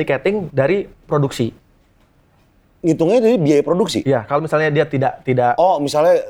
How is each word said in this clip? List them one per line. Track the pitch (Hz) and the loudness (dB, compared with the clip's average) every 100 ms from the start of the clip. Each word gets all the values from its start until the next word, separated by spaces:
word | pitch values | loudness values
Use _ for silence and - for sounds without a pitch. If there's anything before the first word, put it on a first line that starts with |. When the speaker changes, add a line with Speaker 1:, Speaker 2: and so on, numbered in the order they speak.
Speaker 1:
tiketing | 151 135 185 208 170 | -2 -2 -2 -4 -4
dari | 131 139 196 - - - | -2 0 0 -4 -12 -4
produksi. | 151 135 - 113 - _ _ _ _ _ _ _ _ _ _ _ _ | -2 -2 -2 -6 -8 _ _ _ _ _ _ _ _ _ _ _ _
Speaker 2:
Ngitungnya | 165 156 165 247 | -2 0 2 2
dari | 220 233 | 2 2
biaya | 147 147 | 2 2
produksi? | 143 175 190 107 | 2 0 0 -2
Speaker 1:
Ya, | 131 131 104 | 0 -2 -2
kalau | 143 | -4
misalnya | 156 151 156 | -2 -2 0
dia | 147 147 | 0 0
tidak, | 135 131 - | 0 -2 -4
tidak | - 127 123 120 | -2 0 2 2
Speaker 2:
Oh, | 180 160 | 0 0
misalnya | 143 151 165 170 | -2 0 2 2